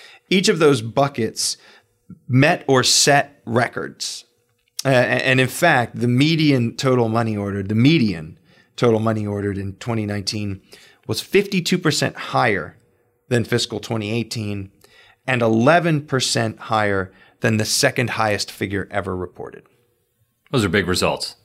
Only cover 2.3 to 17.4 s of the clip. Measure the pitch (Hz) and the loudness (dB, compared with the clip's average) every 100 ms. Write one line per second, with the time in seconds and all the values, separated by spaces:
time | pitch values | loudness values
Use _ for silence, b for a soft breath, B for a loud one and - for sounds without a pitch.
2.3 | 127 147 175 - 131 117 - - 143 - | 4 4 2 2 2 4 2 4 4 2
3.3 | _ - 113 113 - 76 - - - - | _ -4 0 0 -4 -10 -10 -12 -12 -18
4.3 | _ _ _ _ - 135 131 120 123 - | _ _ _ _ -6 2 2 4 2 2
5.3 | 131 131 - 170 139 113 113 120 123 147 | 2 2 2 2 2 0 -2 0 2 2
6.3 | 160 156 135 117 - 135 127 113 113 113 | 4 2 2 0 -2 0 2 2 0 -2
7.3 | 107 101 101 98 110 131 165 110 82 78 | -4 -4 -6 -2 2 4 4 2 -2 -10
8.3 | - b b b - 120 110 110 110 104 | -18 b b b -2 2 2 0 -2 -4
9.3 | 101 101 95 98 95 - 113 104 101 98 | -4 -4 -6 -8 -10 -6 -6 -4 -6 -6
10.3 | 110 104 95 b b b b - 113 - | -6 -6 -8 b b b b -8 -8 0
11.3 | 190 196 185 165 180 165 - 127 - - | 0 2 -2 -2 0 0 -2 -4 -6 -6
12.3 | 131 123 98 78 - _ _ _ _ _ | -2 0 -2 -6 -14 _ _ _ _ _
13.3 | 123 104 120 - 107 - 113 104 117 113 | -2 0 -2 -2 -6 -6 -6 -4 -4 -4
14.3 | 117 104 101 98 _ b b b b - | -6 -6 -8 -10 _ b b b b -6
15.3 | 123 117 113 123 170 170 151 147 131 - | -2 2 2 4 4 2 -2 -2 -2 -2
16.3 | - 113 107 - 110 104 98 92 b b | -2 -4 -6 -4 -2 0 -2 -4 b b
17.3 | _ | _